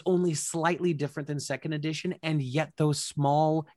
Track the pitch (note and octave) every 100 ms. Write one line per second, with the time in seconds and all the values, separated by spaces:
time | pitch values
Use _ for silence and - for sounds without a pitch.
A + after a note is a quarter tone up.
0 | - F3+ F3+ D3 - E3 E3 F3+ F3+ D3
1 | C#3+ D#3 C#3+ D3 - C3+ D#3 D3+ D#3 D3+
2 | F#3 - D#3+ D#3 B2+ C#3+ D3+ - D3+ D3
3 | - - C#3 D3 D#3 D#3+ D3+